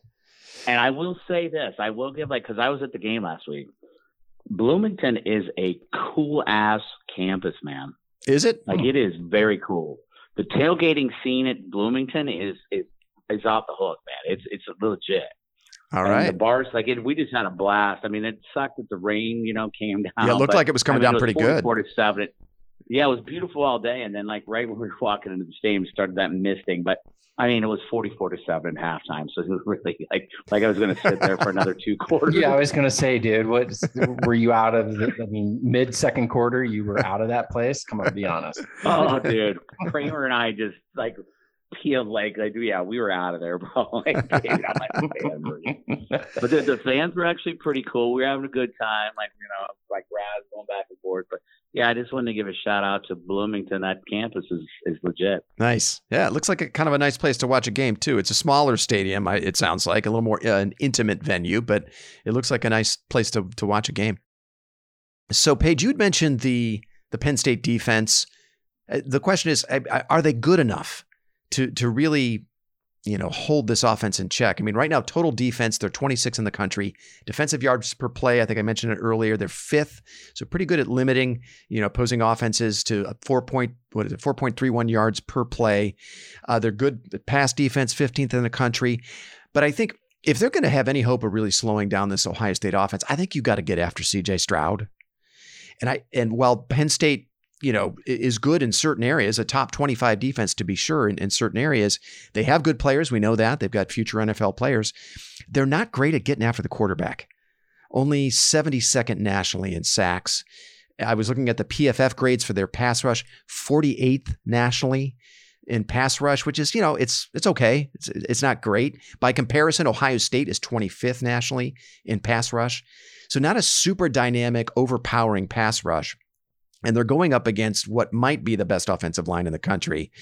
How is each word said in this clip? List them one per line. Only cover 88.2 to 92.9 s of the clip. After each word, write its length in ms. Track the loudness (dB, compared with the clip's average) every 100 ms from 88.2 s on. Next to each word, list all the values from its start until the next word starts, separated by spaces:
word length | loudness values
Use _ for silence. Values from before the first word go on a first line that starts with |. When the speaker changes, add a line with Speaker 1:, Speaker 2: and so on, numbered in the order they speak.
| 0
Speaker 2:
in 80 | 0
the 80 | 0
country. 500 | 0 -2 0 0 -2 -6 -20 -20 -20 _
But 100 | 2
I 60 | 2
think 260 | 2 -2 -4 _ _
if 160 | 0 2
they're 120 | 2
gonna 180 | 2 2
have 200 | 2 2
any 120 | 2
hope 240 | 2 2
of 80 | 0
really 180 | 0 0
slowing 380 | 0 0 0 0
down 220 | 0 0
this 160 | 0 -2
Ohio 260 | -2 -2
State 220 | -2 0
offense, 280 | 2 0